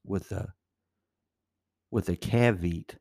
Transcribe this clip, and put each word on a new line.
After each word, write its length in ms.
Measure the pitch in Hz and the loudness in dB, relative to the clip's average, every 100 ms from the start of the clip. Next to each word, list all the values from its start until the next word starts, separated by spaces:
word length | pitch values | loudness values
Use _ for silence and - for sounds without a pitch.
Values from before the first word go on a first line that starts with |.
with 260 | - 95 - | -6 -4 -4
a, 220 | 95 95 - _ _ _ _ _ _ _ _ _ _ _ _ _ | -6 -8 -12 _ _ _ _ _ _ _ _ _ _ _ _ _
with 180 | 117 95 | -2 0
a 80 | 87 | -2
caveat 840 | - 113 120 98 87 82 - - | 0 4 4 4 0 -2 -6 -18